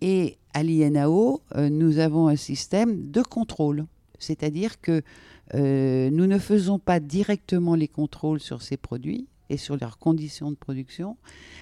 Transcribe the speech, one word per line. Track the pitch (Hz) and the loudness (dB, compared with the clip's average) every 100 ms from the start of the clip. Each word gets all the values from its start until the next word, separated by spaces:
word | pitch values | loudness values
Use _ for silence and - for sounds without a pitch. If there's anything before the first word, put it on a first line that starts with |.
Et | 180 190 156 - _ | -2 0 0 -4 _
à | 147 | -2
l'I | 165 160 | 2 4
N | 147 147 | 4 4
A | 143 | 4
O, | 175 240 277 - | 4 2 0 -4
euh, | - 147 | -2 0
nous | 151 160 151 | 2 2 4
avons | 160 156 160 | 2 4 4
un | 147 | 2
système | - 135 - 190 233 202 139 | -2 -8 -2 0 0 -2 -2
de | 208 | -2
contrôle. | 254 240 220 - 151 147 156 _ _ - | -2 -2 -4 -2 -2 -2 -6 _ _ -12
C'est-à-dire | - 156 151 151 220 - | -8 -4 -4 -2 -4 -4
que, | - 160 - - - - - | 0 0 -2 -12 -20 -20 -6
euh, | 131 139 135 131 131 131 | 0 2 2 2 2 2
nous | 156 190 | 4 4
ne | 196 | 2
faisons | - 208 185 202 | 2 2 2 0
pas | - 175 | 0 0
directement | 147 170 208 208 - 180 170 | 0 -2 0 -2 -2 0 2
les | 165 151 | 2 0
contrôles | - 151 - 156 151 | -2 -4 -4 -4 -4
sur | - 123 | -6 -12
ces | - 139 | -8 -10
produits | - 123 151 233 269 _ - | -8 -8 -6 -8 -10 _ -8
et | 143 | -8
sur | - 143 | -6 -6
leurs | 120 - | -6 -2
conditions | 160 160 151 - 147 | 0 0 -2 -8 -8
de | 143 | -8
production, | - 135 131 - 185 247 - - - - | -8 -8 -10 -10 -12 -12 -20 -20 -20 -20